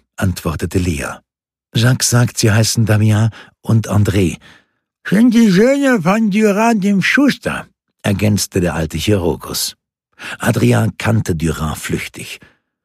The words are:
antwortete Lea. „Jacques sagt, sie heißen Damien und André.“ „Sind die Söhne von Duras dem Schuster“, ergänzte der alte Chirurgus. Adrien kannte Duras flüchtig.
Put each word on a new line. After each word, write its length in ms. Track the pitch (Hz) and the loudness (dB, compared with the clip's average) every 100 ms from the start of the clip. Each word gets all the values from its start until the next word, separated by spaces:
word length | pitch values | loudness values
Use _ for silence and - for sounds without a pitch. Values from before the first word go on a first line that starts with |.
| _ - | _ -6
antwortete 640 | 95 87 90 78 90 92 | -4 -2 -6 -6 -4 -2
Lea. 400 | 87 76 64 - _ _ _ _ _ | -2 -4 -6 -12 _ _ _ _ _
„Jacques 340 | 120 120 127 - | 0 2 2 2
sagt, 300 | 120 117 - | 2 0 0
sie 120 | 117 | 0
heißen 360 | 104 107 - 110 | 2 2 0 0
Damien 440 | 107 110 104 113 - - _ | 2 2 2 0 -2 -16 _
und 300 | - 113 104 | -2 0 0
André.“ 480 | 107 98 101 87 - - - _ _ _ _ - | 0 0 2 0 -2 -14 -20 _ _ _ _ -2
„Sind 280 | 190 247 | 2 4
die 160 | 226 226 | 4 4
Söhne 500 | 180 233 285 277 240 | 6 4 2 2 2
von 300 | 160 214 220 | 2 0 2
Duras 440 | 196 214 196 226 226 | 2 2 2 2 2
dem 240 | 196 196 | 0 0
Schuster“, 640 | - - 285 - - 73 - _ _ _ | 0 2 2 0 -6 -10 -12 _ _ _
ergänzte 580 | - 98 104 101 - 98 | -4 0 0 0 -2 -2
der 140 | 87 | -2
alte 220 | 78 80 80 | -2 -6 -4
Chirurgus. 800 | 90 101 85 65 - 65 - - _ _ _ - - - | -2 0 0 -4 -6 -8 -8 -10 _ _ _ -20 -16 -8
Adrien 580 | - 120 120 117 110 - | -4 -2 0 0 -2 -4
kannte 400 | - 107 - 85 | -2 -2 -2 -4
Duras 420 | 82 71 78 73 | -4 -4 -6 -8
flüchtig. 640 | - - - - - - - _ _ _ | -8 -8 -8 -14 -18 -18 -20 _ _ _